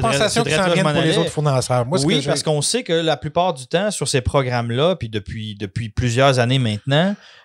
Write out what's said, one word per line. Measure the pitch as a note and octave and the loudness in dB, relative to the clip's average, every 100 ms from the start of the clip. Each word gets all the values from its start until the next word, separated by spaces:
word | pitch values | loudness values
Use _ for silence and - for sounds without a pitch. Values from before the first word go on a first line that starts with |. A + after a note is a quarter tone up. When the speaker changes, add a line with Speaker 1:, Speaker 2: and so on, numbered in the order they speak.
Speaker 1:
compensations | - - G#3+ A#3 A#3 | 0 0 0 0 0
Speaker 2:
c'est | |
Speaker 1:
qui | - | 0
s'en | |
Speaker 2:
là | |
que | F#3 | 2
je | E3 | 2
Speaker 1:
viennent | D3+ | 2
Speaker 2:
m'en | |
Speaker 1:
pour | D3 | 2
les | D#3+ | 2
Speaker 2:
allais. | D3+ | 0
Speaker 1:
autres | E3+ | 0
fournisseurs. | D#3 D3 C3 - B2 A#2+ | -2 0 0 0 0 0
Moi, | C#3+ | 0
ce | C#3+ | 0
Speaker 2:
Oui, | D3+ | 0
Speaker 1:
que | |
j'ai | C#3 | 0
Speaker 2:
parce | C#3+ | -2
qu'on | D#3+ D3+ | 0 0
sait | C#3 A#3+ | 0 -2
que | B3 | 0
la | E3+ D#3+ D3+ | 0 0 -2
plupart | D3+ E3+ F3+ | -2 0 0
du | C#3+ B2 | -2 -4
temps, | E3+ G#3 | -2 -2
sur | - D3 | -2 -2
ces | C3+ | -2
programmes-là, | - D3 B2+ B2 A#2 A#2+ E3 F#3 | 0 0 0 -2 -2 0 0 0
puis | A#2 | -4
depuis, | G#2+ - A#2 G#2+ G2+ | -8 -8 -10 -10 -8
depuis | G#2 - A2+ | -8 -6 -6
plusieurs | - B2 A#2 C#3 B2+ | -2 0 4 4 4
années | A#2+ C3+ | 2 2
maintenant, | A#2 G#2 - C#3+ F#3+ G#3 - - | 0 -2 0 0 0 -2 -10 -20